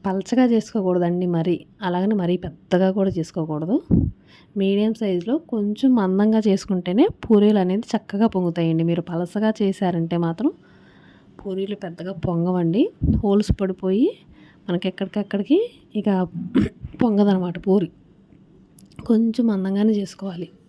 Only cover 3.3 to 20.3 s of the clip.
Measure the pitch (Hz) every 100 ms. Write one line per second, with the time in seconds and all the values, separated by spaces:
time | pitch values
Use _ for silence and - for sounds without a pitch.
3.3 | - 160 151 160 277 - - - - _
4.3 | - _ 208 196 196 214 220 214 180 190
5.3 | 302 - 233 202 208 269 247 190 190 214
6.3 | 220 214 196 - 185 175 196 392 - -
7.3 | 208 208 208 180 196 - 214 - 202 220
8.3 | 185 180 170 165 165 165 170 170 170 175
9.3 | 208 220 214 202 190 185 175 165 175 170
10.3 | 165 269 - - - - - - - -
11.3 | - 202 190 196 202 180 170 175 175 190
12.3 | 170 175 180 170 185 381 - - - 208
13.3 | 202 208 - 190 190 185 196 320 - -
14.3 | - - - - 180 185 - 196 208 202
15.3 | 202 196 330 480 - _ 214 208 190 180
16.3 | - - - - - - - 247 202 202
17.3 | 190 175 170 202 196 175 _ _ _ _
18.3 | - _ - _ - - - - 220 226
19.3 | 220 233 196 190 196 214 208 190 - 196